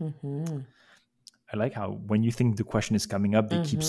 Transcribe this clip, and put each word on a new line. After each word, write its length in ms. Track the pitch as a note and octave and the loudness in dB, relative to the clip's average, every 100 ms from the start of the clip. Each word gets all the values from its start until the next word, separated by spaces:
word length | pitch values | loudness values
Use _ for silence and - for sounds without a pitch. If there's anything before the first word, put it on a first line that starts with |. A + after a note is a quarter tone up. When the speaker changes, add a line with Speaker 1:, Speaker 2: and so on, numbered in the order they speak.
Speaker 1:
Mm-hmm. 580 | D#3 D3 C#3+ C#3+ E3 D3+ C3 _ _ - _ _ - - - | -8 -8 -8 -6 -4 -6 -8 _ _ -20 _ _ -20 -20 -10
Speaker 2:
I 20 | G#2+ | -4
like 180 | A#2+ | -4
how 180 | - G2 G2 G#2 | -4 -6 -6 0
when 160 | G#2+ | 2
you 80 | A2+ | 2
think 260 | A#2 B2 G#2+ | 2 2 2
the 60 | A2 | 0
question 280 | A2+ - G#2+ | 0 2 0
is 100 | - | 0
coming 280 | G2+ G2+ | 0 2
up, 160 | G#2+ G#2+ | 4 4
they 120 | E3+ | 2
keep 160 | D#3+ | 0
Speaker 1:
Mm-hmm. 20 | D3 | 0